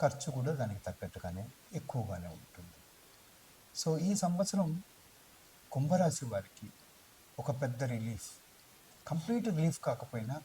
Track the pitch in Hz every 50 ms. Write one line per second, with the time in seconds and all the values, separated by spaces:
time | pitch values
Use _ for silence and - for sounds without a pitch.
0 | 151 139 - - - - 131 127 123 147 160 135 120 107 98 95 - 92 92 -
1 | 101 90 - - - 90 87 92 107 123 - - - - 202 151 - - - 127
2 | 107 98 95 87 87 87 80 - - - - - 87 87 - - - - - -
3 | - - - - - - - - - - - - - - - - - 165 160 160
4 | 170 190 202 - - 175 175 180 196 - - 196 185 160 160 180 - - - -
5 | - - - - - - - - - - - - - - - 131 139 156 180 180
6 | 185 160 - - 139 117 104 98 98 - - - - - - - - - - -
7 | - - - - - - - - - - 131 - 143 123 120 117 139 123 123 113
8 | 110 117 113 95 - - - - - - - - - - - - - - - -
9 | - - 156 170 160 190 233 240 208 226 175 151 160 165 165 - - 151 123 -
10 | 127 - - 117 110 120 139 151 151